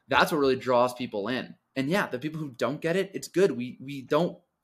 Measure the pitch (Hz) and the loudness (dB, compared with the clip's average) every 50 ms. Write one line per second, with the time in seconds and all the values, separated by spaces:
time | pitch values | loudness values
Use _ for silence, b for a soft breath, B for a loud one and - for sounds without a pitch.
0 | b _ 135 123 180 180 175 151 139 135 127 120 107 123 127 120 123 123 123 - | b _ 4 4 4 4 4 2 4 2 2 2 2 2 4 4 4 4 0 -4
1 | 127 - - 104 98 110 127 120 - - - - _ _ _ 131 135 139 175 208 | -8 -6 -4 -4 -4 -2 -4 -4 -6 -8 -14 -20 _ _ _ -4 -2 0 0 0
2 | 165 - 135 120 127 156 156 160 156 143 120 - 123 117 143 143 - 160 170 190 | 0 -2 -4 -6 -6 -8 -8 -8 -8 -10 -6 -4 -2 -2 -2 -2 -2 -2 0 0
3 | 185 190 - 139 - - - 170 196 196 123 120 123 127 - - 131 135 143 139 | -2 -4 -6 -10 -12 -4 0 2 2 2 2 -2 -6 -8 -10 -12 -12 -12 -12 -12
4 | 120 - 147 151 175 175 - - _ _ _ _ | -4 0 2 2 2 0 -2 -8 _ _ _ _